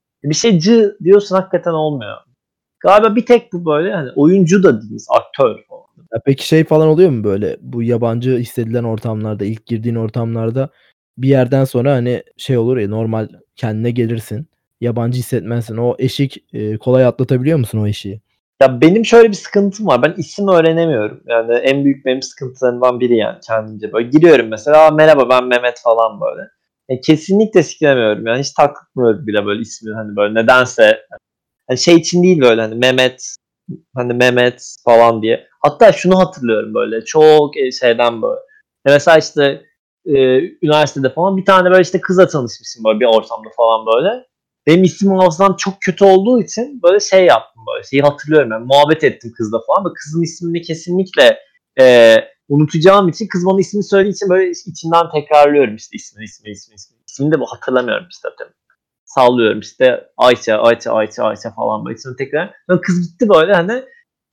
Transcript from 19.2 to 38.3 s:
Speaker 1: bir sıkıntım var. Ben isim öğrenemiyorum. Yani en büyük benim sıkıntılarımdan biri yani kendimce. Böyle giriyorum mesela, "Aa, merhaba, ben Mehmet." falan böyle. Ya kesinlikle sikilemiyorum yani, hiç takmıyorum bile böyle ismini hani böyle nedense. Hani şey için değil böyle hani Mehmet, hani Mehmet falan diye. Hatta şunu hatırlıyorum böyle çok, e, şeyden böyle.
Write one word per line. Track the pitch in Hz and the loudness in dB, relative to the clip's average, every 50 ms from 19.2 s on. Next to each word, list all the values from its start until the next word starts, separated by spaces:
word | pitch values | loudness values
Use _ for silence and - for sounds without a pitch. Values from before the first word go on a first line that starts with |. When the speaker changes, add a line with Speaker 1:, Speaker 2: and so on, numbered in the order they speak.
| 226 226 | 6 6
Speaker 1:
bir | 202 | 2
sıkıntım | 180 - - - 208 202 202 190 - 214 180 | -4 -10 -6 -2 -2 -2 -2 -4 -4 -2 0
var. | 135 120 131 | 0 0 0
Ben | 156 185 196 | -2 -4 -4
isim | 147 - - - 202 196 | -12 -12 -8 -6 -2 0
öğrenemiyorum. | 185 170 165 165 160 165 170 165 147 113 107 107 - - _ - | 2 2 2 2 2 0 0 -2 -2 -2 -4 -6 -8 -12 _ -4
Yani | 117 117 113 117 117 | -2 -2 -2 0 -2
en | 120 - 135 139 139 139 | -2 0 0 -2 0 0
büyük | 143 135 131 - | -2 -2 -2 -2
benim | 131 127 135 | -4 -4 -4
sıkıntılarımdan | 131 - - - 139 127 127 - 131 123 120 123 127 127 123 120 | -6 -12 -16 -14 -14 -14 -10 -4 -2 -2 -2 0 0 0 0 0
biri | 123 120 120 110 | 0 0 0 0
yani | 104 - - - _ - | 0 -2 -6 -10 _ -6
kendimce. | 113 110 110 110 110 104 107 104 - | -6 -6 -6 -8 -14 -14 -12 -8 -6
Böyle | 110 117 120 | -6 -4 0
giriyorum | 131 156 160 170 156 127 117 110 | 0 4 6 6 6 4 2 -2
mesela, | 110 107 - 147 151 156 160 | -6 -8 -2 2 4 6 6
"Aa, | 156 | 6
merhaba, | 151 151 156 156 156 143 123 117 | 6 4 4 4 6 4 4 2
ben | 127 127 127 127 | 2 0 0 0
Mehmet." | 123 123 123 123 120 - - | -2 0 0 -2 -6 -4 0
falan | 120 113 117 113 110 104 101 | 0 0 2 0 -2 -2 -6
böyle. | - - - - - - _ _ _ _ _ _ _ - | -8 -8 -8 -10 -14 -20 _ _ _ _ _ _ _ -8
Ya | 131 127 | -8 -6
kesinlikle | - - 156 147 - - 190 202 220 214 - 185 - | 0 0 0 0 0 -2 0 0 0 2 2 0 0
sikilemiyorum | - - - 156 143 135 127 113 107 107 107 113 113 | 0 -4 -4 0 0 0 2 2 0 -2 -2 -4 -4
yani, | 117 131 | -4 -4
hiç | 139 139 - | -6 -8 -2
takmıyorum | - 151 139 147 - _ _ - 131 123 117 107 98 147 107 | 0 0 0 0 -6 _ _ -6 -2 0 0 0 -2 -4 -4
bile | 104 104 101 | -4 -4 -2
böyle | 101 104 110 | -4 -6 -6
ismini | 113 107 - - 110 107 107 | -8 -12 -14 -18 -16 -14 -12
hani | 113 110 104 104 | -12 -12 -10 -4
böyle | 101 101 104 107 | -4 -4 -2 0
nedense. | 113 113 117 127 127 127 120 - - 113 107 110 110 - _ - - _ _ _ _ _ _ _ _ _ - | -2 2 2 4 2 2 0 0 2 4 4 4 2 -2 _ -20 -20 _ _ _ _ _ _ _ _ _ -6
Hani | 127 123 | -6 -2
şey | - - 175 | 2 4 4
için | 170 160 - 170 180 175 | 4 4 2 -2 0 2
değil | 185 185 160 | 2 2 4
böyle | 131 120 113 113 | 4 2 2 2
hani | 113 110 113 | -2 -6 -4
Mehmet, | 117 123 127 127 131 127 127 127 - - - - - _ _ _ _ _ - - - _ _ - | -2 0 0 0 2 0 -2 -2 -6 -18 -18 -18 -20 _ _ _ _ _ -18 -18 -18 _ _ -10
hani | 131 120 123 120 | -8 -6 -6 -2
Mehmet | 123 123 127 123 123 123 123 123 _ - - - - - | 0 2 2 2 2 0 0 -2 _ -18 -20 -18 -8 0
falan | 120 117 117 117 117 117 110 | 4 4 6 6 4 2 0
diye. | 107 110 117 - - _ _ _ | -2 -2 -4 -4 -6 _ _ _
Hatta | - 151 143 - 240 208 | -4 -2 2 4 4 4
şunu | - - - 180 185 185 | 4 4 0 0 2 2
hatırlıyorum | 185 185 - - 127 117 110 104 107 107 107 | 2 0 -2 -8 -4 -4 -2 -2 -4 -4 -4
böyle | 110 107 107 110 113 110 | -4 -4 -4 -6 -8 -8
çok, | - - 156 156 156 151 151 147 143 143 156 | -4 2 4 6 6 6 6 4 0 -2 -4
e, | 135 127 | -6 -6
şeyden | 127 - - 123 117 117 120 120 117 113 | -4 -2 0 0 0 2 0 -2 -2 -2
böyle. | 110 110 | -6 -6